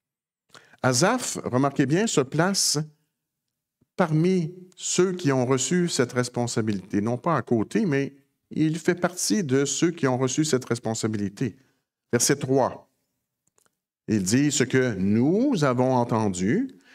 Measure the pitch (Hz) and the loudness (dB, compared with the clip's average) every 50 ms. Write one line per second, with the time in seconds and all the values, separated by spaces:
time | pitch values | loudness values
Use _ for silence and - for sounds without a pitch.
0 | _ _ _ _ _ _ _ _ _ _ - - - _ - _ - 127 131 117 | _ _ _ _ _ _ _ _ _ _ -20 -20 -20 _ -12 _ 0 0 2 2
1 | 160 196 247 247 - - - - - 98 113 127 139 139 139 - 147 127 151 180 | 2 2 0 0 -4 -6 -8 -6 -6 -2 0 0 0 0 2 0 0 2 2 0
2 | 226 226 - 156 131 127 - 147 165 190 196 - - - - 147 156 151 _ _ | 0 0 0 0 0 0 0 0 0 0 0 0 0 0 -2 -2 -4 -8 _ _
3 | _ _ _ _ _ _ _ _ _ _ _ _ _ _ _ _ _ _ _ - | _ _ _ _ _ _ _ _ _ _ _ _ _ _ _ _ _ _ _ -2
4 | 185 156 156 156 165 180 190 185 165 151 - - - - - - - - - - | 0 2 2 2 2 2 2 2 0 -2 -8 -12 -20 -20 -18 -12 -8 -4 2 2
5 | 180 196 180 180 - 139 135 131 123 117 135 127 - - 175 180 175 165 - - | 2 2 0 -2 0 0 2 2 2 2 0 0 0 0 0 0 0 0 2 0
6 | 127 120 - 123 123 - - 123 120 117 - 120 110 110 104 95 90 - - 101 | 0 0 0 -2 -2 -2 -2 -4 -4 -2 -2 -2 -2 -2 -2 -4 -4 -4 -2 -2
7 | 104 113 123 120 - 175 165 135 107 - 123 113 101 - - 202 226 180 139 139 | 0 0 -2 -2 -2 -2 -2 0 0 0 0 0 0 0 0 0 0 2 0 0
8 | 139 135 - - _ _ _ _ _ - - - 156 160 156 175 - - 180 180 | -2 -4 -8 -16 _ _ _ _ _ -8 -2 0 0 0 0 -2 0 -2 0 0
9 | 180 180 - - - - - 214 190 131 127 135 143 139 - - 160 175 170 - | 0 -4 -4 -2 -2 -2 0 0 0 2 2 2 2 0 0 0 0 0 0 0
10 | - 131 127 120 131 127 - - 160 151 - 123 127 - 131 117 - 113 113 - | 0 0 0 0 0 -2 0 0 0 0 0 -2 0 -2 -6 -4 -4 -6 -4 -2
11 | - 110 110 107 101 98 101 - 139 110 - - _ _ _ _ _ _ _ _ | -2 -4 -2 -2 -4 -4 -4 -4 -6 -6 -6 -10 _ _ _ _ _ _ _ _
12 | _ - - 120 - - 143 - - 120 131 139 120 98 - - - _ _ _ | _ -2 0 0 2 2 0 0 0 0 0 2 0 0 -2 -8 -20 _ _ _
13 | _ _ _ _ _ _ _ _ _ _ _ _ _ _ _ _ _ _ _ _ | _ _ _ _ _ _ _ _ _ _ _ _ _ _ _ _ _ _ _ _
14 | _ - 104 107 92 90 113 131 143 147 135 - 127 123 - 131 127 123 110 92 | _ -2 -2 0 0 2 2 2 2 2 2 0 0 2 2 2 2 2 0 0
15 | 92 98 104 113 123 147 180 214 247 294 262 180 147 135 123 123 127 131 131 123 | 0 2 2 2 2 2 2 2 2 0 0 2 2 2 2 2 2 2 2 2
16 | 120 120 123 110 110 104 92 87 92 101 143 214 277 262 - - _ - | 2 2 0 0 0 0 -2 0 0 0 0 0 -2 -4 -8 -16 _ -20